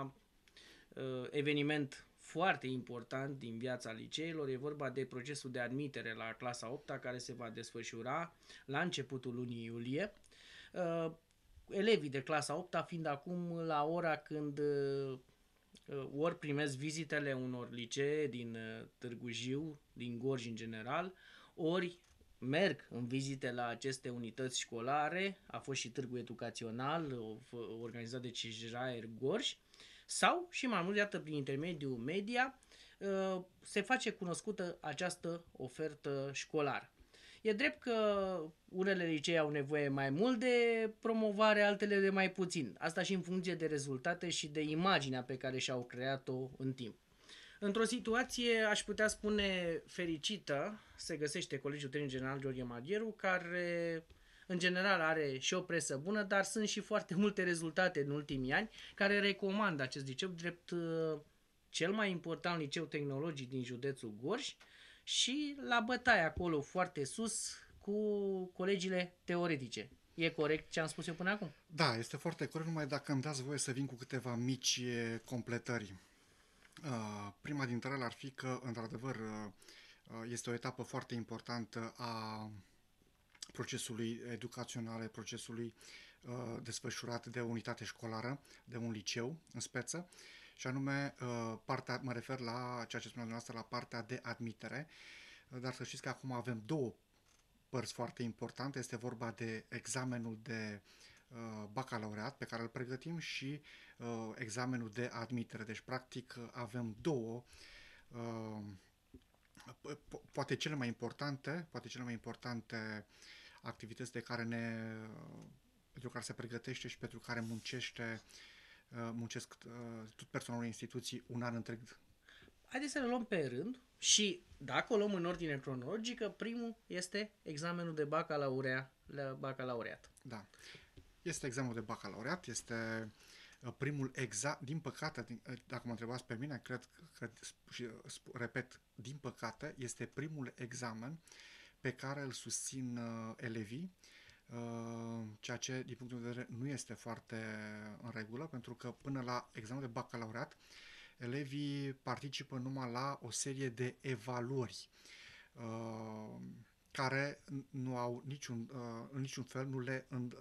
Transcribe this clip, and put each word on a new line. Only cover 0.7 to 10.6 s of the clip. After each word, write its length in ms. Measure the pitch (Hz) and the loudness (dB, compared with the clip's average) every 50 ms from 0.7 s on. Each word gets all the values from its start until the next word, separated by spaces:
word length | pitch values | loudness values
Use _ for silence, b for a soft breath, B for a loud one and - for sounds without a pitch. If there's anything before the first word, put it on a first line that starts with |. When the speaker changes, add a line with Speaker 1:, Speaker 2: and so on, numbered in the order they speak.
| B B B B | B B B B
Speaker 1:
uh, 400 | - - 131 131 131 127 127 - | -8 -6 -4 -2 -2 -2 -4 0
eveniment 720 | - 147 139 147 147 147 143 147 151 151 143 131 - - - - _ _ | 0 2 4 4 4 4 4 4 4 2 2 0 -4 -12 -16 -20 _ _
foarte 500 | - - - 160 175 190 170 139 - 131 | -20 -6 0 4 6 6 6 4 2 -2
important 720 | 131 127 120 - 123 120 117 - 139 131 135 139 143 135 | -2 -2 -4 -4 -8 -8 -6 -4 -4 -2 -2 -2 -4 -6
din 180 | 120 117 113 113 | -6 -6 -6 -4
viața 340 | 120 127 127 123 - 117 | -2 -2 -2 -2 -4 -6
liceelor. 580 | 113 110 117 117 - 147 156 170 165 156 147 135 | -8 -8 -8 -4 -2 -2 -2 0 -2 -2 0 0
E 60 | 131 | 0
vorba 340 | 123 135 147 147 147 147 131 | 0 -2 -4 -2 0 -2 -2
de 160 | 123 135 131 | 0 0 -2
procesul 460 | 131 127 127 120 143 147 139 - 135 | -2 -2 -6 -4 -4 -6 -6 -6 -4
de 80 | 123 127 | -2 -2
admitere 540 | 120 117 123 135 147 139 131 117 113 117 113 | -2 0 0 0 -2 -2 -2 -4 -4 -4 -4
la 200 | 113 113 113 113 | -4 -4 -6 -6
clasa 360 | - 131 123 120 - - 113 | -4 -4 -4 -4 -2 -4 -6
opta, 300 | 127 147 - - 143 131 | -6 -6 -4 -6 -6 -4
care 180 | - 127 127 123 | -4 -4 -4 -4
se 160 | 123 - 127 | -6 -6 -6
va 160 | 123 120 113 | -6 -6 -6
desfășura 880 | 110 120 110 - - 120 113 - - 113 113 123 139 160 170 170 - B B B B B B | -6 -8 -8 -6 -6 -6 -6 -6 -6 -4 -2 0 0 0 -2 -4 -8 B B B B B B
la 160 | - 135 147 | -2 2 2
începutul 540 | 170 180 170 - 131 127 135 131 131 131 120 | 2 2 2 -2 -2 -2 -4 -4 -4 -2 -2
lunii 280 | 123 123 120 120 117 117 | -2 -2 -4 -4 -6 -6
iulie. 500 | 113 113 117 117 123 131 151 196 214 - - - B B B B B B B | -6 -6 -4 -2 0 0 0 0 -2 -4 -12 -20 B B B B B B B